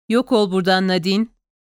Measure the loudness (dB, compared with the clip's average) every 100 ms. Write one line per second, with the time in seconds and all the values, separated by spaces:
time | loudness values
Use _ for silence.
0 | -4 -2 0 0 0 0 0 0 0 -2
1 | 0 -2 -4 _ _ _ _